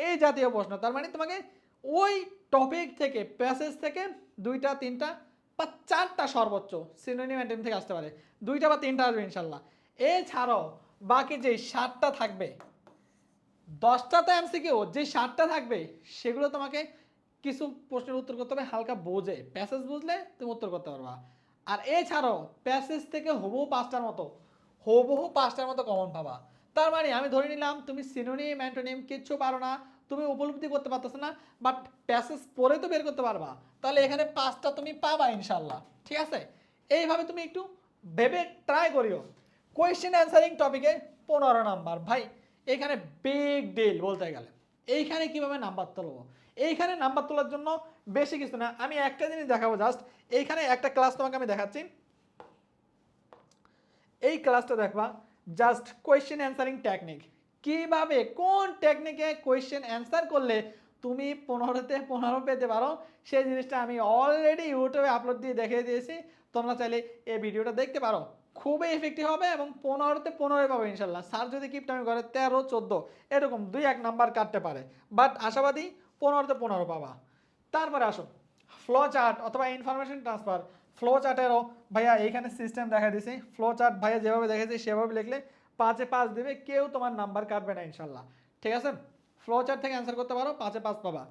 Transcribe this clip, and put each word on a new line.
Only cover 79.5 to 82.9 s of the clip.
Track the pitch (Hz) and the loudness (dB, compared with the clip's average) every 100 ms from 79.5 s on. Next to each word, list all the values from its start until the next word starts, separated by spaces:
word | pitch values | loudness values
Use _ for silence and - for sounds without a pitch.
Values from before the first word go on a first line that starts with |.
| 262 254 254 | -2 -2 -2
ইনফরমেশন | 254 262 269 277 | -4 -4 -4 -6
ট্রান্সফার। | 233 214 208 180 180 - _ - | -6 -6 -4 -4 -6 -18 _ -2
ফ্লো | 240 269 | 4 4
চার্টেরও | 269 254 254 240 233 - _ | 4 2 4 4 2 -8 _
ভাইয়া | 208 233 226 | 2 6 6
এইখানে | 214 247 240 247 | 4 -2 -6 -8
সিস্টেম | 226 240 226 | -8 -6 0